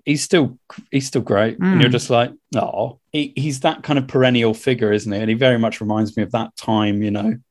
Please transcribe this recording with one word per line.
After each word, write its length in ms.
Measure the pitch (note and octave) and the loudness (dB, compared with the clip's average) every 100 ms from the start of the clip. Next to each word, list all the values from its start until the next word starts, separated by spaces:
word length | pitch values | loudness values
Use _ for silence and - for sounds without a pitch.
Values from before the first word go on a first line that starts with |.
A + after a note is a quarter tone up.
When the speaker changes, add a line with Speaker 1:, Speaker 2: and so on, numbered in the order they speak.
Speaker 1:
he's 180 | - D3 | -4 -2
still, 360 | - F3+ C3 - - - - | 2 2 2 -2 -18 -20 -6
he's 140 | C#3 C3 | -4 -2
still 160 | C3+ | -4
great. 360 | - G2+ A2 - | 0 0 0 0
And 220 | F#3 F#3+ | 0 4
you're 80 | B2+ | 4
Speaker 2:
Mm. 40 | |
Speaker 1:
just 180 | A#2+ - | 2 0
like, 220 | A#2+ B2 - _ | 0 0 -4 _
"Oh," 440 | B2+ - - A2 - _ | -4 -4 -4 -6 -8 _
he, 200 | D3+ C#3+ | -6 -4
he's 260 | - D3 C3+ | -4 -4 -2
that 220 | D#3+ D#3 | -2 -4
kind 160 | - C#3+ | -2 -2
of 100 | C3 | 0
perennial 440 | C3+ B2+ B2 A2+ | 2 4 4 2
figure, 400 | A2 - A#2+ G#2+ | 0 -2 0 2
isn't 180 | G#2 G#2+ | 0 0
he? 80 | G2+ | -2
And 120 | A2 | -2
he 40 | |
very 240 | A2 C3 A#2 | 2 2 4
much 220 | A2+ - | 0 -2
reminds 340 | G#2 G#2+ G#2+ A2+ | -4 -2 -2 -2
me 40 | |
of 100 | G2 | -4
that 220 | A2+ A2+ - | -4 -6 -8
time, 440 | - A2 G#2 G2+ | -2 0 0 0
you 80 | G#2 | -2
know, 280 | G2+ D3+ - - | -2 -2 -4 -6